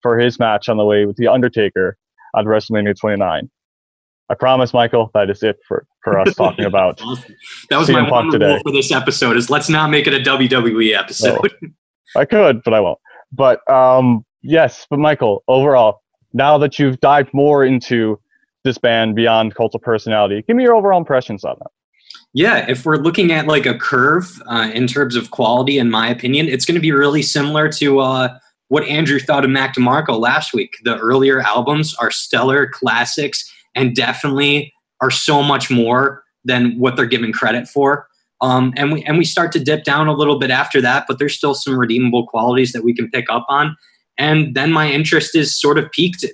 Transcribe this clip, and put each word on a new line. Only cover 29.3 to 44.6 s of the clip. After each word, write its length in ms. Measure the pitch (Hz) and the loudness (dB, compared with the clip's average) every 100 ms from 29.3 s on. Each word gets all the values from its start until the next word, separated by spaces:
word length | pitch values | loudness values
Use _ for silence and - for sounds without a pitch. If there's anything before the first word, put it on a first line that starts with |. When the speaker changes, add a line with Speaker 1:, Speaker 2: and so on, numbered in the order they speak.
| 143 | 0
Speaker 2:
of 80 | 135 | 0
Mac 240 | 135 131 131 | 0 -2 -2
DeMarco 420 | 123 143 151 113 | 0 0 -2 -2
last 360 | 120 143 - | 0 -2 -4
week. 240 | 113 95 - | -6 -6 -6
The 140 | 117 113 | -6 -4
earlier 440 | 113 131 135 135 | 0 2 2 2
albums 520 | 104 107 123 151 156 - | 0 -2 -2 -2 -2 -4
are 140 | 113 | -4
stellar 560 | - - 120 131 139 131 | -4 -4 -2 0 0 -2
classics 800 | - 123 117 123 - 143 - - - _ 127 | -4 -2 -2 -2 -4 -6 -6 -12 -20 _ -2
and 200 | 127 123 | -2 0
definitely 800 | 123 123 147 135 143 143 143 _ _ - | -4 -4 -4 0 0 0 -4 _ _ -4
are 100 | 131 | -2
so 320 | - - 143 | -2 0 0
much 260 | 143 135 - | 2 -2 0
more 540 | 123 117 123 135 135 _ _ 123 | 0 2 2 0 -4 _ _ -4
than 320 | 123 120 117 | 0 0 0
what 160 | 127 127 | -2 0
they're 100 | 117 | 0
given 280 | 123 110 | 0 -2
credit 340 | 107 123 123 120 | -2 -2 -2 -4
for. 400 | 139 139 147 - _ _ - | 0 0 0 -4 _ _ -6
Um, 320 | 131 127 127 143 | 0 2 0 -2
and 160 | 143 | -2
we, 100 | 160 | -4
and 140 | 151 160 | -2 0
we 80 | 165 | 0
start 260 | 180 165 | 0 -2
to 60 | 165 | -2
dip 240 | 135 151 | -2 -2
down 240 | 147 143 156 | 0 0 0
a 60 | |
little 260 | 143 147 135 | 0 2 0
bit 120 | 131 | 0
after 280 | 127 143 139 | -2 0 0
that, 240 | 123 135 - | 2 0 -2
but 120 | 131 | -4
there's 160 | 143 - | -4 -2
still 180 | 147 | -2
some 240 | 139 - 131 | -2 -2 -2
redeemable 500 | 117 120 123 120 117 | 0 0 0 0 -2
qualities 440 | 113 120 123 127 | -2 0 2 0
that 120 | 123 | 0
we 100 | 117 120 | -2 -2
can 140 | 117 | -2
pick 160 | 127 120 | -6 -4
up 160 | 117 120 | -4 -2
on. 260 | 139 151 156 _ _ _ - | -2 -2 -4 _ _ _ -6
And 380 | 147 156 147 | 0 0 0
then 160 | 127 | 0